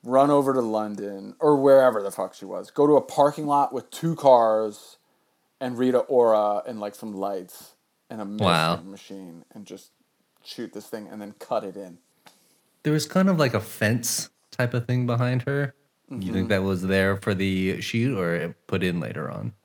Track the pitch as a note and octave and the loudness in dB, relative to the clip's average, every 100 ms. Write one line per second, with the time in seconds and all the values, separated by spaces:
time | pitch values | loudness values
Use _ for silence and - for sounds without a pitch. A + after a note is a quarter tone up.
0 | A#2 C3 C#3 D3 C3+ C3 A#2 A2 G#2+ G2+ | 2 4 6 4 2 0 0 -2 -4 -6
1 | G2+ G2 G2+ - D3+ C#3+ C#3 C3+ B2+ A2 | -10 -10 -16 -2 2 4 8 8 6 2
2 | G2 - F#2+ - G2 F#2 F#2+ - D3 C#3+ | -6 -6 -8 -8 -12 -12 -10 0 4 4
3 | - - C#3+ D3 D3 C#3+ C#3 B2+ - - | 2 2 2 2 -2 0 0 -4 -10 -6
4 | E3 D#3+ C#3 B2+ A2+ A2 A2 G#2 - - | -6 2 6 8 6 2 -2 -6 -20 -20
5 | _ _ _ _ _ _ C3 A#2+ B2+ B2 | _ _ _ _ _ _ -8 -2 2 2
6 | A2 C3 A#2 G#2+ G#2 G2+ - A2 G#2 - | 2 4 6 4 2 -2 -4 -8 -10 -10
7 | A2+ G2 G2 G2 F#2 - - _ _ _ | -12 -6 -6 -6 -10 -20 -20 _ _ _
8 | _ A2 G2+ G#2 G2+ E2 D#2+ E2+ F2 G2 | _ -12 -10 -2 2 2 2 -2 -6 -20
9 | - G2 F#2+ E2+ D#2+ A2 G2 F#2+ - _ | -18 -18 -16 -20 -20 -20 -18 -20 -20 _
10 | _ _ _ _ - - A2 G#2 G#2 A2+ | _ _ _ _ -20 -14 -12 -14 -14 -14
11 | G#2+ G#2+ G2+ G#2 - A#2 G2+ F#2+ F#2 E2+ | -14 -14 -16 -16 -6 -6 -6 -14 -16 -20
12 | _ _ - _ _ _ _ _ - D3+ | _ _ -20 _ _ _ _ _ -2 -2
13 | - F#3 F#3+ F3+ C#3 A2+ - - G#2+ A#2+ | 0 2 2 4 2 0 -6 -2 0 0
14 | - - - _ _ - B2 B2 A#2+ B2 | -2 -6 -8 _ _ -6 -4 -2 -2 -2
15 | B2 A#2 B2 B2+ B2 C#3 C#3 _ _ _ | 0 0 0 -2 -2 -4 -4 _ _ _
16 | _ - F#2+ F#2+ F#2 G2+ F#2+ F#2 F#2+ F#2+ | _ -10 -4 -2 0 0 0 -2 0 2
17 | F#2+ G2 A2+ F#2+ G2 F#2+ F#2 F2+ A#2 A#2 | 2 0 -2 -2 0 0 -2 -4 -4 -2
18 | B2 A2 F2 E2+ F3 - - F#2 F#2 F2 | -2 -2 -2 -2 -4 -10 -6 -4 -2 -2
19 | B1 - B1+ G#1 G#1 - | -6 -8 -8 -8 -10 -12